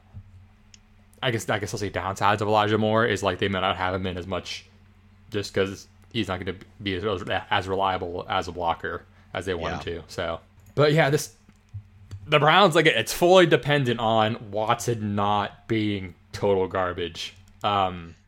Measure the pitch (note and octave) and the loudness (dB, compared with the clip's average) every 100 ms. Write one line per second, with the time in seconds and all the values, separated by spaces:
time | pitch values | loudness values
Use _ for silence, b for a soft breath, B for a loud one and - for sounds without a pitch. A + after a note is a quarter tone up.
0 | - - - - - - - - _ _ | -20 -20 -20 -20 -20 -20 -20 -20 _ _
1 | _ - B2+ A2+ - G#2 G#2 G#2+ G2 F2+ | _ -6 -2 -2 -2 -2 -2 -6 -4 -4
2 | F#2 G2 G2+ G#2+ G#2 G#2+ G#2+ G#2+ G#2+ A2 | -4 0 2 2 2 4 4 2 2 2
3 | A#2 G2 G2 F2+ G2+ F#2+ F#2+ F#2 F#2 F#2+ | 2 0 0 0 -2 0 0 0 -2 -2
4 | F#2+ F2+ F2 F2 - - - - - _ | -4 -6 -6 -8 -8 -12 -14 -20 -20 _
5 | _ - - G#2 G2 G#2 F#2+ G2 - _ | _ -20 -8 -8 -4 -2 -2 -4 -16 _
6 | - A#2 F#2+ F#2 F#2 F2+ - - G2 F2+ | -8 -6 -4 -4 -6 -10 -16 -10 -6 -4
7 | G#2+ F#2 G2 F#2+ - G2+ F#2+ F#2+ F#2+ F#2 | -4 -4 -4 -4 0 -2 0 0 0 -2
8 | F2+ F2+ - G2 F2 E2+ E2+ E2 E2+ E2+ | -4 -8 -4 -4 -4 -4 -4 -2 -6 -10
9 | - b b F#2+ F#2 F2 E2+ D2 F2+ E2 | -12 b b -8 -6 -6 -6 -8 -8 -10
10 | - - E2 E2 - _ - - D3+ D3+ | -10 -6 -6 -6 -12 _ -8 0 4 4
11 | C#3 D3 - - - _ _ - - - | 2 0 -4 -16 -20 _ _ -20 -18 -20
12 | - - - D3+ D3+ F3+ G3+ D#3+ D3+ A2+ | -18 -16 0 4 6 6 6 6 4 2
13 | A2 - F3 F#3+ E3 D#3 D3 D3 B2 A#2 | -2 2 6 8 8 4 2 0 0 0
14 | A2+ A2 G#2+ A#2+ G#2 G2+ G#2+ A#2+ B2 A2+ | 2 4 2 0 -6 -2 0 0 -2 -4
15 | G#2 G2+ G#2 G#2 G#2 - - A2 G#2+ G2+ | -2 0 2 0 -2 -8 -4 -2 0 -4
16 | F#2 - _ - G2+ F#2+ F#2 F#2+ F2+ F2 | -8 -14 _ -2 2 2 0 -2 -2 -4
17 | E2+ - - - - - G#2 G2+ F#2 F2+ | -8 -8 -14 -16 -20 -4 0 2 0 -4
18 | E2 E2 | -14 -20